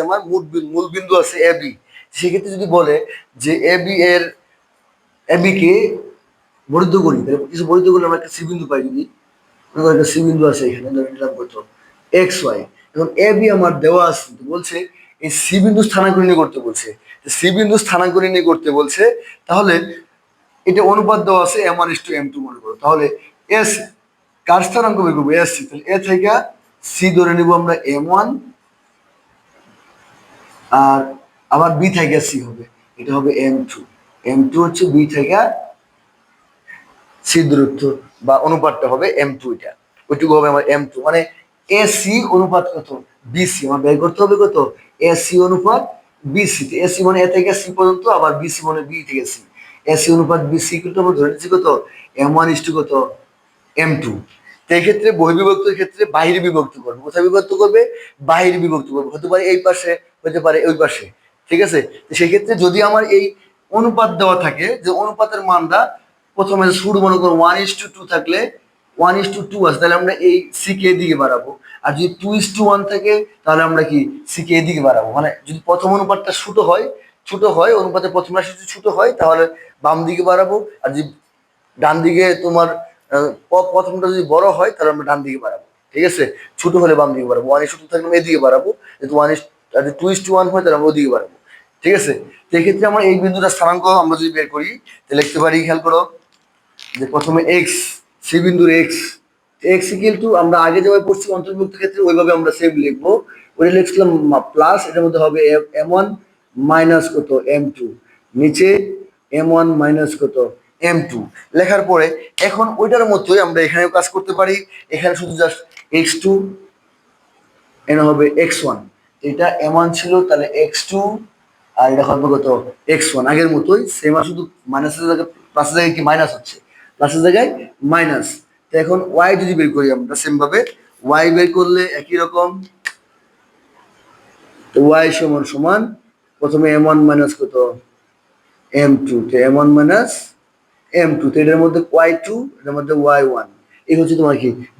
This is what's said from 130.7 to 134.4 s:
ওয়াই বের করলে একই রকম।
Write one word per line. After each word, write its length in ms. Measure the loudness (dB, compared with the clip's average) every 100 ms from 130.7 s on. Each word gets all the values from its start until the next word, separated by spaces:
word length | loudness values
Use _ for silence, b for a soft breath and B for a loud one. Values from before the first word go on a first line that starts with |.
| b b _ -2
ওয়াই 200 | 2 2 2
বের 140 | 2 2
করলে 260 | 2 0 -2 -6
একই 180 | -4 -4
রকম। 260 | -2 -2 -2 -4 -16 _ -16 -16 _ _ _ _ _ _ _ _ _ _ _ _ _ _